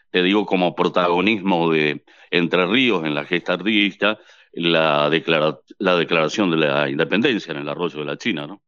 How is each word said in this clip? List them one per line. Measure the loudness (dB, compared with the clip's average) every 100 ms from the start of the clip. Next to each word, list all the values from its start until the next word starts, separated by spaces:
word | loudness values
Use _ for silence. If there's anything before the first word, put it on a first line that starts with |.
| _
te | 0
digo, | 2 2 2
como | 0 0 0
protagonismo | 0 2 0 2 0 0 0 0 2
de | 2 0 -2 -10 -20 -4
Entre | -2 2 2 2
Ríos | 2 2 0 -2
en | -4
la | -2
gesta | -4 -2
artiguista, | -4 0 0 0 0 -2 -2 -10 -20 _
la | -4 0 2 4 2 2
declara-, | 0 0 0 0 -2 -12 -4
la | 0 2
declaración | 2 0 0 0 0
de | 2
la | 2 0 0
independencia | -2 0 0 0 -2 -4
en | -8
el | -8
arroyo | -6 -6 -6
de | -8
la | -6
China, | -6 -6 -8
¿no? | -16